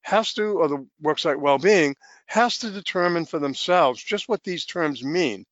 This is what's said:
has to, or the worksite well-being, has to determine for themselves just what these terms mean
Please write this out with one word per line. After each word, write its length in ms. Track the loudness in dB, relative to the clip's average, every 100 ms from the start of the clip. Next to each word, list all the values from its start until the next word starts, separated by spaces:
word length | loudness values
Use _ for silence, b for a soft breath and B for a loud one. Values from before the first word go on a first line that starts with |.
has 300 | 2 0 0 -4
to, 100 | -2 0
or 80 | 0
the 180 | 0 -8 _
worksite 360 | -2 0 -2 0
well-being, 540 | 2 2 4 4 4 -2 b b -2
has 320 | 2 2 0
to 120 | -8
determine 540 | -8 -6 0 0 0 -2
for 140 | -2
themselves 640 | -4 -4 2 4 4 2
just 260 | -6 -6 -2
what 140 | -4 -4
these 200 | -8 -6
terms 380 | -2 -2 -2
mean 420 | -4 0 0 -2 -14